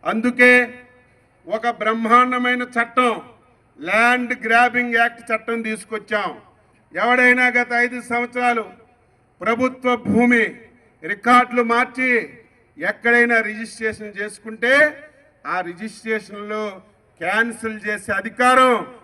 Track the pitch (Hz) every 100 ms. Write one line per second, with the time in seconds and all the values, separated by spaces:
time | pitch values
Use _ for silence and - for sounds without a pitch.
0 | - 220 240 247 247 247 240 247 - _
1 | _ _ _ _ 170 214 233 233 214 226
2 | 226 240 254 247 247 247 247 233 233 -
3 | 247 208 - - _ _ _ _ 156 202
4 | 240 247 247 247 220 233 247 233 240 233
5 | 233 233 - 220 220 233 226 220 - 220
6 | - 214 190 - - _ _ _ _ -
7 | 220 247 247 247 254 240 240 240 240 247
8 | 240 240 240 240 247 233 208 - _ _
9 | _ _ _ _ 185 233 254 254 254 240
10 | 240 208 240 240 220 - - _ _ _
11 | 160 202 233 247 247 240 233 233 254 254
12 | 262 240 160 - _ _ _ _ 175 208
13 | 233 240 240 233 214 214 220 - 220 214
14 | 214 202 208 - 226 220 240 269 302 294
15 | - _ _ _ 143 175 175 175 214 202
16 | 220 220 202 202 208 214 214 190 _ _
17 | _ _ 165 208 233 226 226 214 208 208
18 | 202 190 202 196 247 254 262 233 165 -